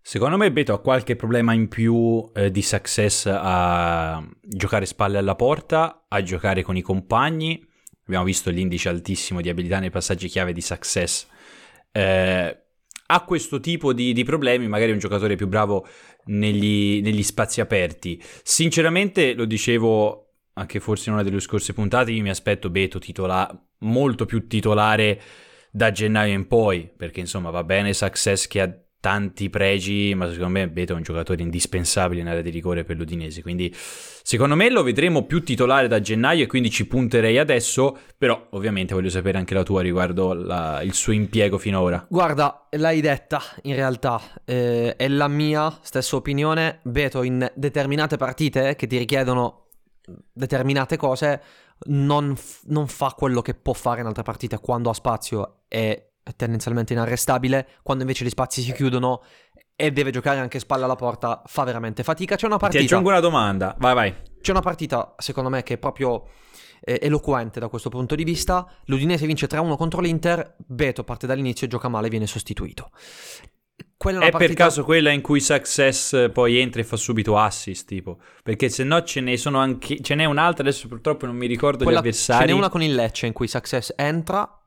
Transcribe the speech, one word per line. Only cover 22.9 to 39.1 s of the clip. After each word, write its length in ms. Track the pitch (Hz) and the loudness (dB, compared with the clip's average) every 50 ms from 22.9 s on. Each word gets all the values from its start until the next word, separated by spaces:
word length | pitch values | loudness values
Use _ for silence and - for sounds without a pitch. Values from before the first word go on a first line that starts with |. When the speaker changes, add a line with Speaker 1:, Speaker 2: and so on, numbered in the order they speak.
| - 95 | -2 -8
Speaker 1:
titola-, 560 | - - 87 - 95 90 92 92 92 - - 90 _ _ _ _ | -10 -10 -8 -4 -2 0 0 0 0 -2 -4 -16 _ _ _ _
molto 440 | - 110 113 123 139 139 120 - 120 | -4 0 2 2 2 2 2 0 -2
più 240 | 98 110 113 - - | -2 -2 -4 -4 -2
titolare 720 | - 107 98 110 104 104 107 110 107 107 110 104 101 - - - - - - - - - _ _ | -4 0 2 2 4 4 4 4 4 4 4 2 2 0 -6 -20 -20 -20 -20 -20 -20 -20 _ _
da 220 | _ 104 113 113 104 | _ 2 2 2 2
gennaio 400 | 90 107 107 110 110 107 104 101 | 2 0 2 4 4 4 2 2
in 160 | 98 95 - | 0 0 2
poi, 400 | - 117 113 104 95 87 82 85 _ | 2 4 4 4 2 0 -2 -10 _
perché 240 | _ - 85 82 - | _ -12 -10 -8 -8
insomma 300 | 90 85 - 98 90 85 | -8 -6 -6 -6 -6 -4
va 120 | 82 87 87 | -4 -6 -2
bene 300 | 80 95 98 101 101 101 | 2 2 2 2 2 0
success 540 | - - 95 - - - 107 98 95 - | 0 0 -2 -2 0 0 2 2 0 0
che 160 | - - 101 95 | -2 0 0 0
ha 160 | 90 87 - _ _ _ _ _ | 0 -2 -8 _ _ _ _ _
tanti 460 | 101 95 104 101 98 - - 101 98 | -2 0 0 -2 -4 -6 -6 -8 -6
pregi, 640 | - 101 98 98 98 101 90 95 101 101 101 101 98 | -2 0 2 2 2 0 0 -2 -2 0 0 0 0
ma 100 | 95 90 87 | 0 -2 -4
secondo 180 | 85 85 90 90 | -4 -4 -2 -2
me 180 | 92 95 95 87 | 0 0 -2 -2
Beto 240 | 78 87 87 85 92 | -4 -4 -4 -4 -4
è 20 | |
un 60 | 82 80 | -6 -6
giocatore 400 | - 82 82 85 - 92 85 85 | -6 -4 -6 -2 -2 -4 -4 -2
indispensabile 800 | 85 82 90 - - - 92 85 85 - - 92 90 87 87 85 | -4 -4 -4 -4 -2 -2 -4 -2 0 0 0 0 0 0 -2 -4
in 40 | |
area 140 | 85 85 85 | -4 -4 -4
di 80 | 82 87 | -4 -4
rigore 360 | 82 85 78 92 87 85 82 | -6 -6 -4 -2 -2 -2 -4
per 120 | 78 85 | -6 -6
l'Udinese, 460 | 80 85 78 85 85 80 78 78 82 78 | -6 -6 -6 -6 -8 -8 -8 -10 -12 -10
quindi 280 | - 87 90 90 - 175 | -8 -4 -4 -4 -4 -6
secondo 840 | - - - - - - - - - - - - 113 131 139 147 | -8 -16 -16 -16 -18 -18 -20 -20 -14 -6 -4 0 2 2 4 4
me 140 | 160 202 240 | 4 4 4
lo 120 | 262 226 160 | 4 4 2
vedremo 440 | 127 117 101 143 180 170 147 - | 2 2 2 2 2 2 2 0
più 180 | - 143 170 151 | 0 -2 -2 0
titolare 440 | - 131 107 127 123 131 139 131 120 | 0 0 2 4 4 6 4 4 4
da 120 | 113 107 | 2 0
gennaio 440 | 104 92 110 110 117 135 165 170 135 | 0 0 0 2 2 2 4 2 2
e 20 | |
quindi 240 | 113 - 131 123 113 | 2 2 0 0 2
ci 160 | - - 113 | 0 0 -2
punterei 500 | - - 127 127 113 - 120 110 113 113 | 0 0 0 0 2 2 4 4 4 4
adesso, 600 | 127 151 151 143 120 113 - - - 131 139 135 - - - - | 4 4 4 2 0 2 0 0 2 2 2 0 -4 -18 -20 -6
però 300 | _ - - 113 - - - - | _ 2 2 2 0 -2 -10 -8
ovviamente 420 | 101 95 110 104 95 92 87 95 | -4 -2 -2 0 0 -2 -2 -2
voglio 160 | 95 92 95 | 0 0 0